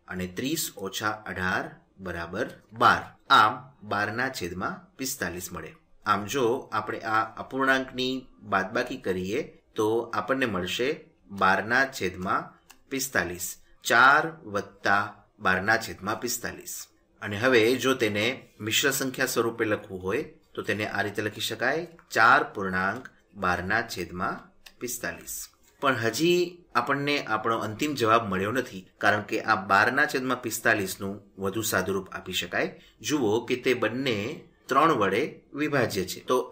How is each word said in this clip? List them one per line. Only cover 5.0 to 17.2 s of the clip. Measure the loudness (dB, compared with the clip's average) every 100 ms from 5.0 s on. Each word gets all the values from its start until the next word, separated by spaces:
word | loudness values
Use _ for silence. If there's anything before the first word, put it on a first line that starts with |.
| -8 -4 -6 -6 -10
મળે. | -10 -14 -16 _ -8 0
આમ | 0 0
જો | 0 2
આપણે | 2 -2 -6 -4 -6 0
આ | 0 0 -4
અપૂર્ણાંકની | -8 -2 2 2 0 -4 -2 -4 -8 -18 -2
બાદબાકી | 0 0 -2 -2 -4 -4
કરીએ | -2 -2 -4 -6 -12 _
તો | -2 0 0 -2 -4
આપણને | -2 0 0
મળશે | -2 -4 -2 -2 -4 -8 _ -12 2
બારના | 4 4 2 2 2 -2
છેદમાં | -4 -4 -2 -2 -4 -16 _ -20 -10
પિસ્તાલીસ, | -6 -4 -2 -2 -4 -10 -12 _ _
ચાર | 2 6 8 6 2 -6 -6
વત્તા | -4 -6 -4 2 2 2 -6 _ -4
બારના | 0 2 4 2 0
છેદમાં | -8 -6 -4
પિસ્તાલીસ. | -4 -4 -6 -10 -12 -12 -14 _ _ -12